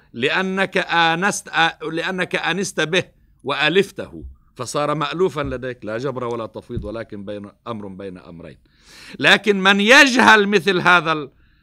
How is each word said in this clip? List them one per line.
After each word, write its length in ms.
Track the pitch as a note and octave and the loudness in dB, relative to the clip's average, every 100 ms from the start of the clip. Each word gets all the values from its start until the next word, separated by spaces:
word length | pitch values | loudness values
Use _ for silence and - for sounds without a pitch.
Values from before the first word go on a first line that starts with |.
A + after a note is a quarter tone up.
| _ | _
لأنك 640 | A#2 C#3 E3 F#3+ F#3+ F#3+ F#3+ | -4 -2 -2 -2 -2 -2 -2
آنست، 720 | E3+ E3+ E3 E3 G3+ - - | 0 2 2 2 -2 -4 -6
آ-، 340 | D3+ E3 - | 0 0 -2
لأنك 520 | D#3 D#3+ E3+ F#3 F3 E3+ | -8 -6 -6 -4 -4 -4
أنست 460 | D3+ F3 F#3+ - | -4 -4 -6 -4
به 220 | D#3 F3+ - _ _ _ | -2 -2 -4 _ _ _
وألفته 840 | B2+ C#3 D3+ F3+ G3 - E2+ E2 C#2+ - _ - | -6 0 2 2 0 -4 -14 -14 -18 -20 _ -12
فصار 400 | A#2+ D3+ D3 D3+ | -6 -4 -2 -2
مألوفا 460 | C#3+ D3+ F#3 C#3 | -4 -2 -2 -2
لديك. 440 | C#3+ B2+ B2+ A#2+ G#2 | -6 -6 -10 -10 -8
لا 120 | A2+ | -6
جبر 260 | C#3 B2+ | -6 -6
ولا 220 | A#2+ A#2 A2 | -6 -6 -8
تفويض، 400 | G#2+ - A#2+ G#2+ | -12 -10 -10 -8
ولكن 400 | A2+ A2 G#2 G2+ | -10 -12 -14 -12
بين، 260 | G2+ G2+ _ A#2 | -12 -14 _ -12
أمر 200 | A2 G2+ | -12 -12
بين 300 | F#2 G2 F2+ | -14 -14 -16
أمرين. 400 | C#2+ E2+ E2 - _ _ _ - - - | -18 -18 -18 -20 _ _ _ -20 -20 0
لكن 400 | C#3+ G3 G#3 G3 | 4 4 4 2
من 220 | F#3+ G3+ | 4 4
يجهل 640 | G#3 C#4 C#4 B3 G#3 A3 G3+ | 6 8 8 6 6 6 6
مثل 320 | G3+ F3+ F3+ | 0 0 0
هذا 320 | E3+ F3+ D#3+ | 4 4 2
ال-، 200 | D#3 C3+ _ _ _ | -4 -6 _ _ _